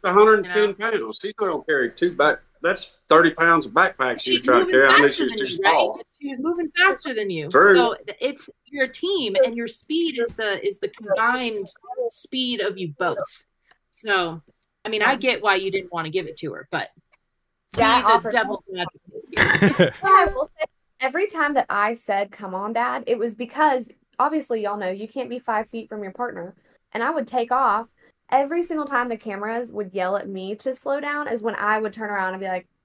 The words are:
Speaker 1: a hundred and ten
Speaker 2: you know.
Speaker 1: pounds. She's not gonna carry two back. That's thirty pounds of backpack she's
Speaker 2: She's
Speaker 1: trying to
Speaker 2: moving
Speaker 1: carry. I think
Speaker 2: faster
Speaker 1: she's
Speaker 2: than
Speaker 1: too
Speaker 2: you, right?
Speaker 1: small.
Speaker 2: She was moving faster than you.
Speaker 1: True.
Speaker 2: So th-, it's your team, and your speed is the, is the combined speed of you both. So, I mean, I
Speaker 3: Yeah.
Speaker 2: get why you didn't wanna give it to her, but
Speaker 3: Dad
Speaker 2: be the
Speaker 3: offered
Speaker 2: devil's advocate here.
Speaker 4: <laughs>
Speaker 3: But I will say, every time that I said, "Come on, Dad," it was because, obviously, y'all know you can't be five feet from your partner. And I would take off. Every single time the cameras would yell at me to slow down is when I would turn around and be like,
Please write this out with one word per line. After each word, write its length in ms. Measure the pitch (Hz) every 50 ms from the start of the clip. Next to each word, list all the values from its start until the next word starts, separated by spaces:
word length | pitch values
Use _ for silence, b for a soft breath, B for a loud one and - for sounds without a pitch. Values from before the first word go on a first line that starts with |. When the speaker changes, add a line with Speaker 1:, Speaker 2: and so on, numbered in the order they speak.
| -
Speaker 1:
a 80 | 190 180
hundred 260 | 202 214 220 220 208
and 100 | 185 185
ten 120 | 180 208
Speaker 2:
you 60 | 208 208 196 -
know. 120 | 208 226 226 190
Speaker 1:
pounds. 200 | 127 107 107 -
She's 120 | - 208 214 -
not 80 | 214 190
gonna 120 | 165 143 -
carry 260 | - 156 139 127 117
two 240 | - - 175 180 165
back. 240 | 135 143 151 - - _ _ _ _ -
That's 360 | 170 196 - - - _ _ _ -
thirty 220 | 156 160 170 160
pounds 340 | 156 - 165 170 170 165 -
of 80 | - -
backpack 400 | 160 185 180 - - 131 127 120 -
she's 140 | - - 127
Speaker 2:
She's 100 | 120 -
Speaker 1:
trying 160 | 131 123 120
to 40 | 123 120
Speaker 2:
moving 60 | 123 131
Speaker 1:
carry. 80 | - 135
I 40 | -
think 140 | - - 143
Speaker 2:
faster 160 | - - - 123
Speaker 1:
she's 20 |
Speaker 2:
than 160 | 117 214 - -
Speaker 1:
too 60 | -
Speaker 2:
you, 60 | 165 -
right? 80 | 403
Speaker 1:
small. 280 | - - - - - - - _ _ _
Speaker 2:
She 80 | 285 277
was 100 | 269 240
moving 320 | 269 320 339 339 339 302 - 349
faster 360 | 359 392 392 - - 302 254
than 160 | 220 208 196
you. 200 | 180 160 151 143
Speaker 1:
True. 260 | - 139 180 - 302
Speaker 2:
So 200 | 349 240 233 - - - -
th-, 100 | - -
it's 280 | - 277 285 - - - - _ _ _
your 200 | 294 285 262 262
team, 480 | 262 - - 359 403 370 269 214 190 285 262
and 120 | - 233
your 120 | 233 240 220
speed 500 | - - - - 302 330 339 330 262 254
is 120 | 233 233
the, 360 | - - 220 208 196 180 -
is 140 | 202 196 -
the 80 | - 202
combined 800 | - - 220 208 196 190 220 233 247 254 254 233 220 208 196 170 - _ _ 370 740 - 240 233
speed 500 | - - - - - 262 254 247 247 208
of 160 | 190 202 190 190
you 160 | 185 160 147 -
both. 200 | 185 170 - - - - - - _ _ _ _ _ _ _ _ _ _
So, 520 | - - - 220 202 190 175 170 160 165 - _ _ _ _ _ _ _ -
I 40 | 220
mean, 120 | 220 214
I 100 | 208 233
Speaker 3:
Yeah. 60 | 277 262
Speaker 2:
get 260 | 269 254 233 - 208
why 120 | 208 190
you 140 | 190 190 190
didn't 200 | 190 196 185 180
wanna 180 | 175 170 160 156
give 160 | 156 190 170 -
it 100 | 160 -
to 160 | - 151 -
her, 140 | - - -
but 180 | - 151 110 - _ _ _ _ _ _ _ _ _ _ _ _ _ _ _ _ -
Speaker 3:
Dad 280 | - 233 220 233 247
Speaker 2:
be 60 | - 208
the 60 | 226
Speaker 3:
offered 180 | 233 233 226
Speaker 2:
devil's 320 | 220 240 220 202 208 - _ -
advocate 1000 | 190 180 175 - - - _ _ - - - - - - - - - - - 196 - -
here. 160 | 180 - - -
Speaker 4:
<laughs> 40 |
Speaker 3:
But 80 | - 392
I 140 | 381 381 359 330 -
will 120 | - 294
say, 200 | - _ - 311 - _ _ _ _ _ -
every 260 | 254 262 254 339 392 415
time 260 | 370 330 294 294 294
that 100 | 269 - -
I 240 | - 202 208 214 233
said, 360 | 233 - - 202 196 202 202
"Come 220 | 202 - 214 190 185
on, 200 | 190 202 214 226
Dad," 300 | 233 240 247 247 269 240 -
it 100 | 247 233
was 160 | 233 233 208
because, 540 | 214 247 233 - 269 302 302 269 254 233 - _ _ _ _ _ -
obviously, 420 | 254 294 311 311 - - 240 226
y'all 160 | 208 202 208 208
know 120 | 196 185
you 160 | 185 196 214 220
can't 220 | - 269 247 226
be 100 | 240 247
five 280 | - - 226 214 220 -
feet 180 | - 226 220 -
from 140 | 220 214 202
your 80 | 190
partner. 420 | 190 - 247 240 - 185 170 185 - _ _ _ _ _ _ _ -
And 80 | 220
I 80 | 233 269
would 160 | 330 311 240 -
take 240 | - 254 233 240
off. 360 | 254 254 269 233 202 214 233 - _ _ _ _ _ _ _ -
Every 340 | - 262 285 277 320 349 349
single 220 | 339 339 311 294
time 240 | 277 285 247 247 247
the 80 | 233 220
cameras 540 | - 226 202 196 202 214 226 233 247 226 -
would 200 | 208 208 185 185
yell 220 | 196 180 180 196
at 120 | 202 - 196
me 280 | 196 190 190 190 214
to 180 | 208 - 269 254
slow 260 | - - 269 277 285
down 260 | 294 285 294 294 294 302
is 140 | - 233
when 120 | 208 226 202
I 240 | - 202 208 214 214
would 120 | 220 214
turn 180 | 208 220 220 208
around 240 | 208 196 190 185 185
and 80 | 196
be 60 | 190 190
like, 200 | 185 185 180 _ _ _ _